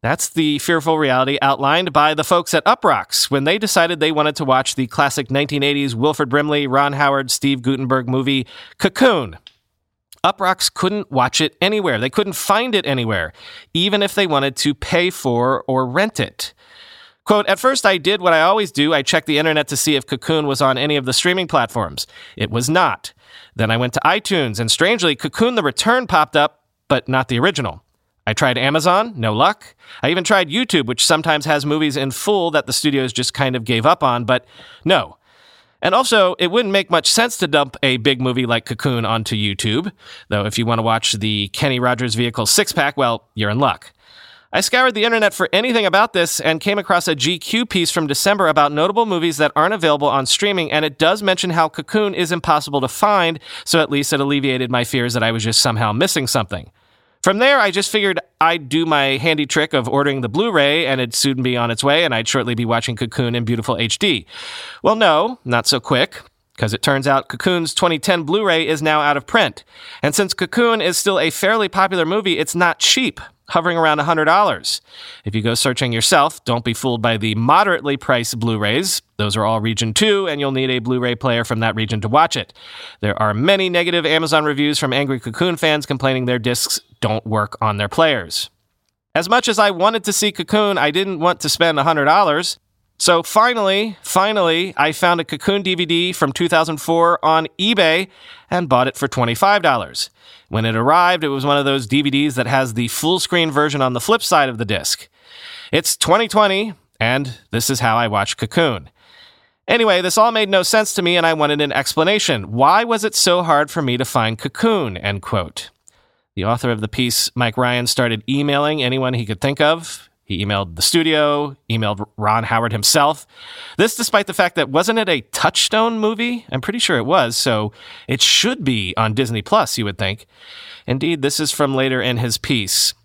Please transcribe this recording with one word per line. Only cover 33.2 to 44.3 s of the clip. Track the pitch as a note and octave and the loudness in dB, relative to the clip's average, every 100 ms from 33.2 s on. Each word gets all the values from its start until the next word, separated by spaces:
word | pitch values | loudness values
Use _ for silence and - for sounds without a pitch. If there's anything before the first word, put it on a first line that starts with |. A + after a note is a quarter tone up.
| B2+ | -6
kind | - C3+ B2+ | -2 -2 -2
of | A2+ | -2
gave | A#2 B2 | 2 2
up | F3+ | 2
on, | C#3 A#2+ | 2 0
but | A#2 B2+ _ - - - D#3+ | 0 0 _ -20 -20 -8 2
no. | F3 F2 - _ _ _ _ _ _ | 2 2 -12 _ _ _ _ _ _
And | E3+ | 0
also, | G3 C4 A3+ F#3 F3+ | 2 4 4 4 2
it | F3 | 0
wouldn't | G#3 A3 | 0 0
make | G3 F#3+ | 0 2
much | E3+ - | 0 2
sense | - A#3 - | 2 0 0
to | F3 | 0
dump | D3 C#3+ - | 0 0 -2
a | C3+ B2+ | -2 0
big | A#2 C3 | 0 0
movie | B2+ B2+ A#2+ | 0 0 0
like | A#2 - | -2 -2
Cocoon | A2+ C#3+ A#2+ | -6 -2 -2
onto | A2+ A2+ A2 A2 | -2 -2 -2 -4
YouTube, | G#2 G2 A2+ A2+ F#3 - - - - | -2 -2 -2 -2 -4 -10 -20 -20 -4
though | G#2 G2+ | -2 -2
if | G#2 | -2
you | A2+ | -2
want | A#2 | 0
to | |
watch | A2+ A2+ - | 0 0 -2
the | G#2+ G#2+ G#2 G2+ | -2 -2 -2 -4
Kenny | - D3 B2+ | -2 -2 0
Rogers | B2 B2 B2 A2 | 0 0 -2 -2
vehicle | A#2+ A#2 G#2+ | -2 -2 0
Six | - G#3 | 0 0
Pack, | - C#3+ C#3+ | 0 -2 0
well, | B2+ A2+ _ - | 0 0 _ -6
you're | G#2 | -2
in | A2 | 0
luck. | C#3 E2+ - _ _ - - | 0 -2 -10 _ _ -20 -20